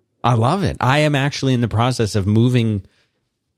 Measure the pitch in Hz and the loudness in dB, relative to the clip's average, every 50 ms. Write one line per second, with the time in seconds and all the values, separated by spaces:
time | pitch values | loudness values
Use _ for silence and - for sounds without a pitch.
0 | _ _ _ _ - 120 123 110 113 127 170 202 175 95 - - - 123 139 151 | _ _ _ _ -2 0 0 2 2 0 0 0 -2 -4 -4 -2 0 0 2 2
1 | 151 151 147 135 135 143 - - - 135 127 120 120 104 - 110 120 131 123 - | 2 2 0 0 -2 -2 -4 -2 -2 0 0 0 0 -2 0 0 0 0 0 -2
2 | 117 98 - 107 92 104 104 110 117 127 123 123 113 113 107 98 - - _ _ | -2 -2 -2 -2 0 2 2 2 2 2 2 2 0 0 -2 -4 -6 -10 _ _
3 | _ _ _ _ _ _ _ _ _ _ _ | _ _ _ _ _ _ _ _ _ _ _